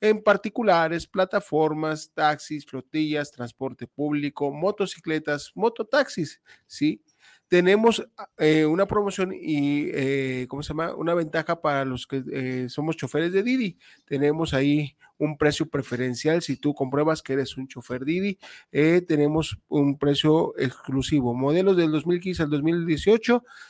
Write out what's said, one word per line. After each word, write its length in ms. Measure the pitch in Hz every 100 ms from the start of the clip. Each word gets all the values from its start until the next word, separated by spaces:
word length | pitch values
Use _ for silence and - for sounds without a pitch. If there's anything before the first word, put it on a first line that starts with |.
en 200 | 214 214
particulares, 840 | 214 196 214 - 220 170 160 165 -
plataformas, 1040 | 185 190 202 - 147 156 156 156 151 -
taxis, 520 | - 151 147 - 151 -
flotillas, 640 | 135 - 156 151 147 147
transporte 560 | - 120 - 135 - 117
público, 640 | - 147 147 143 - 143
motocicletas, 1040 | 147 185 208 190 - - 156 151 147 - -
mototaxis, 840 | 220 233 220 294 269 - 151 - _ - _
¿sí? 340 | - 151 - _ _ _ _ -
Tenemos, 580 | 175 180 208 226 220 - - 202 -
eh, 280 | 156 156 156
una 220 | 170 196
promoción 440 | 208 202 196 185
y, 520 | - 165 147 143 147 151
eh, 540 | - 135 139 131 127 123
¿cómo 140 | 139
se 60 | 147
llama? 260 | 156 165 -
Una 180 | 160
ventaja 480 | 175 156 165 160 165
para 240 | 151 139 135
los 220 | 127 -
que, 160 | 135 127
eh, 340 | 135 127 127 127
somos 300 | - 151 160
choferes 340 | 135 147 170
de 120 | 196
Didi. 340 | 233 262 208 - _ _ -
Tenemos 480 | 139 147 156 160
ahí 440 | 135 143 147 143 _ _ -
un 180 | 156 147
precio 300 | 151 147 151
preferencial. 720 | 143 131 120 127 120 151 170
Si 160 | 165 131
tú 160 | 147
compruebas 480 | 143 135 139 156 156
que 120 | -
eres 220 | 135 127 -
un 120 | 135
chofer 360 | 123 - 123
Didi, 360 | 135 175 202 190 - - _
eh, 300 | 143 156 180 175
tenemos 520 | 151 147 156 156 - -
un 320 | 151 143 139
precio 580 | 143 143 156 156 165 -
exclusivo. 800 | 135 - - 135 131 151 123 120
Modelos 420 | 139 165 190 180
del 140 | 160
dos 160 | 156 156
mil 120 | 175
quince 220 | 185 170
al 80 | 151
dos 140 | 147
mil 220 | 156 170 170
dieciocho, 560 | 151 - 220 233 240 - -